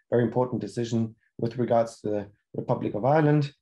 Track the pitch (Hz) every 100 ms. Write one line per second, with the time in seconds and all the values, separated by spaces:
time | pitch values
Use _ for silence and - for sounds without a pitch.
0 | - 117 117 120 123 107 104 - 117 113
1 | 113 - _ - 117 123 120 117 113 -
2 | 107 104 101 _ _ - - 117 - 104
3 | 120 156 147 151 143 -